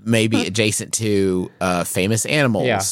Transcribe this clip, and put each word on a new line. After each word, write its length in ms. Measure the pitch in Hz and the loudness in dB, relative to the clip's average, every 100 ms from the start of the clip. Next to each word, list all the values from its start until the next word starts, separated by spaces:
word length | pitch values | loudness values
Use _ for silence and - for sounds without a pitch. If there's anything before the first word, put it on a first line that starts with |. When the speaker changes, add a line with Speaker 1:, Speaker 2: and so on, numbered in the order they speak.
Speaker 1:
may 220 | 107 113 110 | 0 2 4
be 180 | 107 92 | 2 0
adjacent 440 | 98 107 - - | 0 0 -2 -4
to, 540 | - 110 101 95 92 90 - | -4 0 2 2 0 -2 -4
uh, 240 | 92 87 | -2 -2
famous 420 | 85 95 95 110 - | -2 -2 0 0 0
animals, 400 | 147 135 101 127 | 0 2 0 0
Speaker 2:
Yeah. 120 | 101 95 | 0 -2